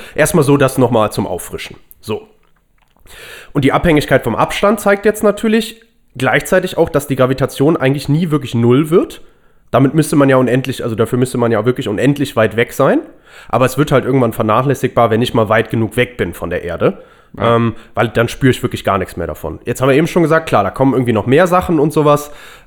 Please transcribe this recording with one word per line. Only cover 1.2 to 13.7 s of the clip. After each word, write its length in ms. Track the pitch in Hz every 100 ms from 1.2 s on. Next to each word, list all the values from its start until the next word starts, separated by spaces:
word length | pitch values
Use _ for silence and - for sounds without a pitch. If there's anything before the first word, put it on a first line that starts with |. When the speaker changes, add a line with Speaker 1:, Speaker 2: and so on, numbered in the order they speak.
| 92
Speaker 1:
Auffrischen. 500 | 87 - 82 - - - _
So. 280 | - - - _ _ _ _ _ _ _ - - - - -
Und 120 | 147
die 80 | 131
Abhängigkeit 520 | 151 175 151 - 135
vom 120 | 123 107
Abstand 440 | 160 - 202 220
zeigt 240 | 196 202
jetzt 180 | 214 208
natürlich 600 | 208 202 226 226 220 - _ _ _ -
gleichzeitig 640 | 127 135 - 185 180 -
auch, 100 | 165
dass 180 | 147 -
die 80 | 131
Gravitation 600 | 127 131 131 - 139 -
eigentlich 320 | 135 143 139
nie 220 | 147 175
wirklich 240 | 147 123
null 340 | 117 117 127 156
wird. 300 | 175 320 - - _ _ _ _
Damit 220 | 120 135
müsste 200 | 156 147
man 140 | 139 139
ja 80 | 131
unendlich, 480 | 123 127 131 120
also 100 | 120
dafür 240 | 110 110 123
müsste 180 | 123 123
man 140 | 117
ja 140 | 110 110
wirklich 220 | 123 113
unendlich 480 | 90 127 143 139 -
weit 180 | 110
weg 180 | 101 123
sein. 280 | - 135 269 - - _ - -
Aber 160 | 117
es 120 | 127